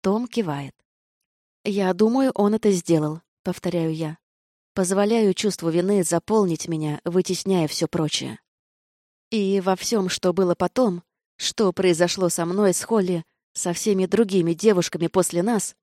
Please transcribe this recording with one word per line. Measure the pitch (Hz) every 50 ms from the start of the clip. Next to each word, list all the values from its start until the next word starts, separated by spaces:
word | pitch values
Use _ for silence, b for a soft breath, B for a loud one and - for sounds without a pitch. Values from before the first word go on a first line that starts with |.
Том | - 190 202 226 247 233
кивает. | - 233 208 165 143 139 139 135 _ _ _ _ _ _ _ _ _ _ _ _ _ _ _ _ _ _ _
«Я | 214 196 202 190 185 185
думаю, | 180 214 226 240 269 269 262 -
он | - 208 208 214
это | 220 - 214
сделал», | 196 175 - - 170 156 151 151 156 165 _ _ _ _
повторяю | _ 185 175 - - 180 175 170 165 160
я. | 160 156 165 151 160 _ _ _ _ _ _ _ _ _ _ _ _ 196
«Позволяю | 185 170 190 196 202 208 226 233 220 196 180
чувству | - - 208 180 - 165 165
вины | 160 175 175 190 208 196 170
заполнить | - 170 165 _ - 214 220 202 180 165 156 - -
меня, | 165 156 156 151 147 - _
вытесняя | 175 170 185 175 - 180 - - 196 190 180 160
все | 147 - - 170 -
прочее». | - 165 156 151 - - 131 131 220 - _ _ _ _ _ _ _ _ _ _ _ _ _ _ _ _ _ _
И | 233 220 196 190 196 196
во | 175 196 190
всем, | 185 - - 233 214 185 185
что | - - - 185
было | 170 185 190 175 175
потом, | _ 185 175 _ 262 254 214 175 175 _ _ _ _ _ _ _
что | - - - - - 220 185
произошло | 175 - 185 185 170 156 175 175 - 196 185 170
со | - - 170
мной, | 170 180 202 214 190
с | 180 - -
Холли, | - 226 220 185 180 180 165 165 _ _ _ _ _ _
со | - - 180
всеми | 175 - - 220 202 190 185
другими | 175 190 196 233 190 190 190 165 170 170
девушками | 160 196 220 202 180 170 - - 160 170 165
после | - 190 170 - - 170
нас | 175 226 240 202 - - _ _